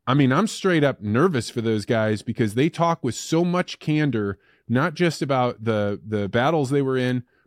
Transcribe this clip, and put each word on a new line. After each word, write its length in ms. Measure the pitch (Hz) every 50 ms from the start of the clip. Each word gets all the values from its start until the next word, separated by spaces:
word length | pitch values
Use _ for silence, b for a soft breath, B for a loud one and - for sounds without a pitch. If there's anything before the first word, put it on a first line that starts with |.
| _
I 100 | 123 131
mean, 160 | 147 139 127
I'm 160 | 131 160 214
straight 360 | 208 - - - 190 175 160 143
up 180 | 135 127 -
nervous 500 | 101 104 104 123 160 196 160 120 - -
for 100 | - 120
those 240 | 110 113 110 107 98
guys 380 | - 120 113 110 110 110 101 -
because 320 | - 110 - 117 104 101
they 140 | 123 147 165
talk 340 | - - 170 170 165 - -
with 100 | 123 107
so 320 | - - - 156 165 175
much 320 | 175 175 180 175 - -
candor, 600 | - - 160 151 151 151 143 117 110 104 101 98 b b b b b b
not 280 | - 117 127 147 175 151
just 260 | 156 175 170 - -
about 420 | 165 135 139 127 127 123 - - 110
the, 360 | 113 110 104 104 101 104 - -
the 240 | 107 107 104 101
battles 440 | 95 95 117 123 147 170 156 139 120
they 100 | 143 143
were 160 | 135 131 131
in, 260 | 127 127 127 127 123 117 _ _ _ _